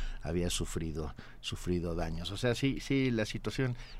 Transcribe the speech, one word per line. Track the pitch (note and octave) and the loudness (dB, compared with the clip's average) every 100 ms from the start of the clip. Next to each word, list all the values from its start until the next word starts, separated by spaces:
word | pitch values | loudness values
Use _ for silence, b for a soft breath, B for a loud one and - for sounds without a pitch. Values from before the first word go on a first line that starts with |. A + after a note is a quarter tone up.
| B B | B B
había | D2 F2 E2 | 0 2 2
sufrido, | - E2+ - D#2+ D2+ D2+ - B B | 2 0 -2 -2 -2 -4 -6 B B
sufrido | - - F2+ F2+ E2+ | -6 -4 0 2 2
daños. | E2+ E2 E2 F2+ | 0 0 -2 -4
O | G2+ | 0
sea, | B2+ A#2 | 2 4
sí, | C3+ - | 2 0
sí, | - C#3 C3 | 2 4 4
la | A2+ G#2+ | 4 0
situación | - G#2+ - C3 A#2+ B | -2 -2 0 0 0 B